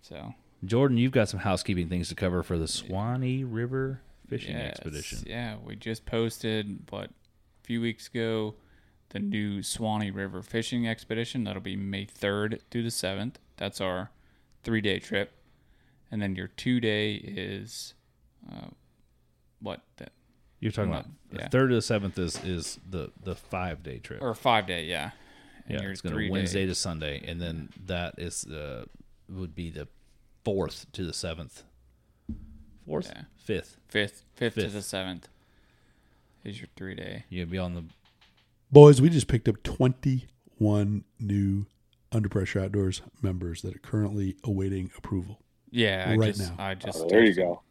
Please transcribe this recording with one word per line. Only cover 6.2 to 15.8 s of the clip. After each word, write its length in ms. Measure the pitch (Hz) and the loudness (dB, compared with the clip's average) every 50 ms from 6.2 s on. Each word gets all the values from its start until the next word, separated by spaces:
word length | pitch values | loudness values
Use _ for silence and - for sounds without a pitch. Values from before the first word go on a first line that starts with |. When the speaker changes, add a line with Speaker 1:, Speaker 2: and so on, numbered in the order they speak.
| 113 113 110 - - 113 110 107 104 104 98 - - - | 0 0 -2 -4 -4 -2 -2 -2 -2 -4 -8 -10 -10 -10
Speaker 1:
what, 200 | - 101 98 - | -10 -10 -10 -10
a 520 | - _ _ _ _ _ _ _ _ _ _ | -14 _ _ _ _ _ _ _ _ _ _
few 160 | - 117 117 | -4 -4 -2
weeks 280 | 117 117 110 - - - | 0 -2 -4 -4 -12 -8
ago, 480 | _ 120 113 113 113 110 107 107 107 - _ - - - _ _ _ _ _ _ | _ -2 0 0 0 0 -2 -4 -6 -10 _ -20 -20 -20 _ _ _ _ _ _
the 100 | - 98 | -8 -6
new 420 | 104 101 196 107 104 104 101 98 | -4 -2 -2 -2 -2 -2 -2 -4
Swanee 480 | 92 - - - 113 110 107 107 107 101 | -4 -6 -6 -4 -2 -2 0 0 -2 -2
River 300 | 95 101 98 98 - 92 | -2 -4 -6 -6 -6 -10
Fishing 460 | - - - 117 113 - - 120 120 117 | -12 -4 -4 -4 -2 -2 -2 -2 0 -2
Expedition. 560 | 113 - - - 113 113 117 113 - 131 113 | -2 -6 -6 -6 -4 -4 -4 -4 -4 -4 -4
That'll 180 | 101 98 98 | -4 -4 -6
be 140 | 95 98 98 | -6 -6 -6
May 300 | 98 98 98 98 98 98 | -6 -4 -4 -4 -6 -6
third 560 | 101 - - - 101 101 104 104 107 113 - - _ | -8 -10 -2 -2 0 0 0 0 -2 -2 -6 -10 _
through 120 | - 120 117 | -6 -4 -4
the 80 | 117 | -2
seventh. 480 | 117 - - 90 95 98 101 123 139 - _ _ _ - | -4 -4 -4 -4 -4 -4 -6 -6 -8 -12 _ _ _ -6
That's 220 | - 98 98 - | -6 -6 -4 -4
our 300 | 98 95 90 92 92 - - - - _ _ _ _ _ _ - _ | -4 -2 -2 -4 -6 -8 -12 -20 -20 _ _ _ _ _ _ -14 _
three-day 360 | - 113 110 101 104 95 95 | -2 0 0 2 2 0 0
trip. 320 | - - 110 98 104 - _ - _ _ - _ _ _ - _ | -2 -2 -2 -2 -2 -4 _ -20 _ _ -20 _ _ _ -20 _